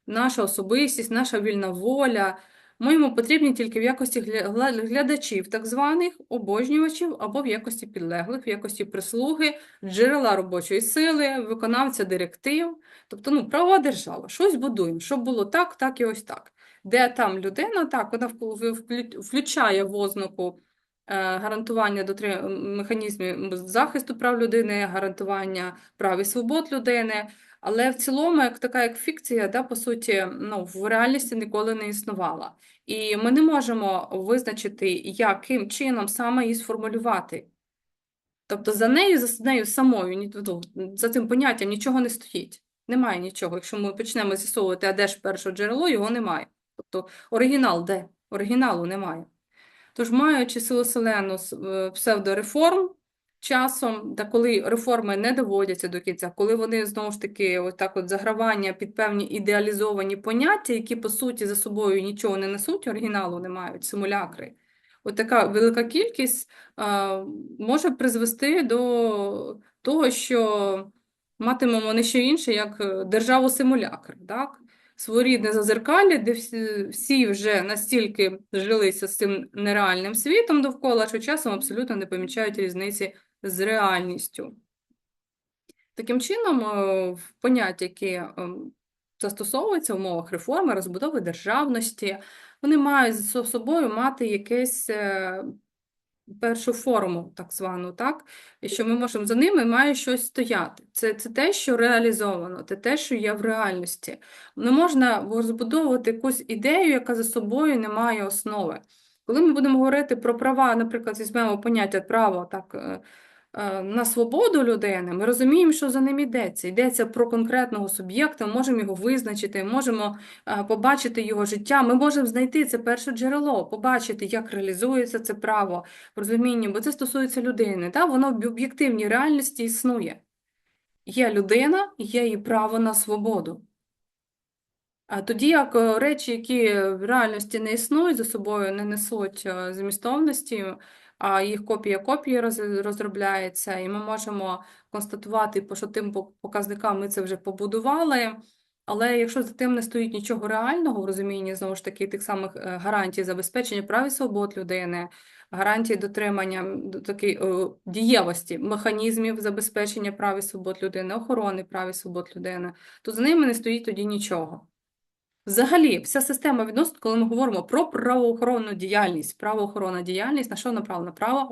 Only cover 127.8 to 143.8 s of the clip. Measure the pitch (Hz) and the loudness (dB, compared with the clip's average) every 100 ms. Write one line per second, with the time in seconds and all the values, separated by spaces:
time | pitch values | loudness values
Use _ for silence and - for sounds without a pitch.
127.8 | 175 277 339 262 269 226 226 233 262 - | -2 2 4 4 2 2 -2 -2 -4 0
128.8 | 277 220 208 240 302 294 262 - 226 226 | 0 2 2 2 4 2 0 -4 -4 0
129.8 | 254 233 - - _ _ _ _ _ _ | 0 0 -4 -10 _ _ _ _ _ _
130.8 | _ _ - 226 233 208 190 226 285 370 | _ _ -4 2 2 2 4 6 6 4
131.8 | 403 - 220 240 233 208 208 220 214 226 | 2 -4 -4 0 0 0 0 2 2 2
132.8 | 220 214 208 208 220 202 165 - - _ | 2 2 0 0 0 0 -2 -10 -16 _
133.8 | _ _ _ _ _ _ _ _ _ _ | _ _ _ _ _ _ _ _ _ _
134.8 | _ _ - 202 202 226 285 320 269 240 | _ _ -8 -4 -2 2 6 6 6 4
135.8 | 226 220 285 294 - 233 233 247 220 202 | 4 4 2 0 -2 -4 0 2 4 4
136.8 | 196 190 202 254 220 208 208 220 220 233 | 2 0 2 2 2 -2 -4 -4 -2 -2
137.8 | - 302 349 247 226 220 202 208 196 196 | 2 4 4 2 -2 -4 -2 -2 -2 -2
138.8 | 208 208 - 220 196 196 196 185 185 185 | -4 -4 -4 -4 -4 -6 -8 -6 -6 -6
139.8 | 196 202 240 285 311 262 - 220 190 190 | -6 -4 -2 2 2 0 -4 -6 -6 -10
140.8 | - - _ - 196 196 202 208 208 220 | -18 -20 _ -6 0 2 0 -2 -2 -2
141.8 | 214 196 202 294 277 247 233 226 208 202 | 0 -2 0 -2 0 0 0 -2 -2 -2
142.8 | 208 208 208 202 196 190 185 180 202 185 | -2 -4 -6 -2 -2 -2 -4 -6 -6 -6